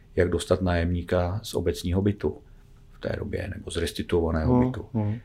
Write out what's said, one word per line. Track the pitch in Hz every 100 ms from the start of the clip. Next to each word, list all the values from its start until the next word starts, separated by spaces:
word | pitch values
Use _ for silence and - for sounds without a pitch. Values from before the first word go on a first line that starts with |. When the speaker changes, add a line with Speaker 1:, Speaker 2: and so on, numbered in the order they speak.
| - -
Speaker 1:
jak | 90
dostat | 85 - 90
nájemníka | 92 85 85 87 - 90 87 104
z | -
obecního | - 85 - 90 92
bytu | 101 101 - - - - - - -
v | -
té | - -
době, | 87 90 90 -
nebo | -
z | 85
restituovaného | 85 - - 87 82 80 101 123
Speaker 2:
Hmm, | 127
Speaker 1:
bytu. | 127 -
Speaker 2:
hmm. | 113 104 113